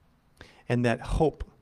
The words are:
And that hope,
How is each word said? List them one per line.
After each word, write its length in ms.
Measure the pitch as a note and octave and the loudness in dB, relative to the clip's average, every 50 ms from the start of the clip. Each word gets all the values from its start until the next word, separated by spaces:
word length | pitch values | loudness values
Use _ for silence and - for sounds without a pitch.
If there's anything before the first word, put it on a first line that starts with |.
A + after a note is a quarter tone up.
| _ _ _ _ _ _ _ - - - - - - - | _ _ _ _ _ _ _ -20 -20 -20 -20 -14 -6 -4
And 180 | A#2+ A#2+ A#2+ | -2 0 2
that 160 | A#2+ A#2 - | 2 0 0
hope, 420 | - - - - E3 C#3+ - - - - - _ | -2 -2 0 2 2 2 0 -2 -10 -16 -16 _